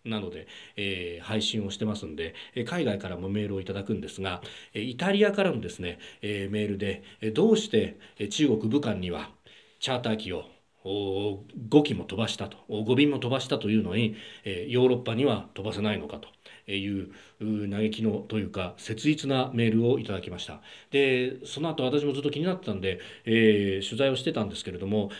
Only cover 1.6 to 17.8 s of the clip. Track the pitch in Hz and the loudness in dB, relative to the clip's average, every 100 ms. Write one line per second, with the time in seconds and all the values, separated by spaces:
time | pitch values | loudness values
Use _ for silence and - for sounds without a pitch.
1.6 | 98 - 110 104 80 78 80 - - 123 | -4 -4 -4 -4 -8 -8 -8 -10 -10 -8
2.6 | - 175 127 98 90 87 95 104 104 95 | -4 -2 -2 -2 -4 -6 -2 -2 -2 -4
3.6 | 95 98 101 98 - - 95 90 - - | -6 -6 -2 -4 -4 -6 -6 -6 -10 -16
4.6 | - 104 127 127 185 202 208 202 190 123 | -10 -6 -6 -2 2 6 4 4 2 0
5.6 | 87 - 90 - - - 104 101 98 107 | -4 -6 -6 -8 -14 -8 -4 -2 -2 0
6.6 | 104 98 101 95 - - 110 - 220 214 | 0 0 -2 -4 -10 -6 -2 4 6 6
7.6 | - 214 - - - - 101 - 147 107 | 4 2 2 -2 -16 -8 -4 2 4 4
8.6 | 110 143 123 92 90 78 - - - - | 2 2 2 -2 -4 -6 -8 -14 -20 -20
9.6 | - _ - 123 120 107 90 85 - - | -20 _ -2 0 0 -2 -2 -6 -8 -18
10.6 | _ _ 95 101 98 95 104 98 - - | _ _ -4 -2 -2 -2 -2 -4 -10 -12
11.6 | 110 147 147 90 - 98 110 - 95 - | 4 6 6 0 -4 -2 -2 -4 -8 -10
12.6 | - 107 110 127 147 131 120 131 - 127 | -6 -2 2 4 4 2 -2 -2 -2 -2
13.6 | 104 110 87 113 110 107 - - 104 90 | 2 2 2 0 -2 -4 -14 -12 -8 -6
14.6 | 107 123 127 120 - 113 139 107 - - | 0 4 4 4 0 0 2 0 -4 -8
15.6 | 104 101 104 95 - - - - - - | -6 -2 0 -2 -4 -12 -14 -20 -20 -20
16.6 | - 98 101 98 95 98 - - 107 107 | -8 -4 -4 -4 -6 -14 -20 -8 -4 -2
17.6 | 101 101 | -2 0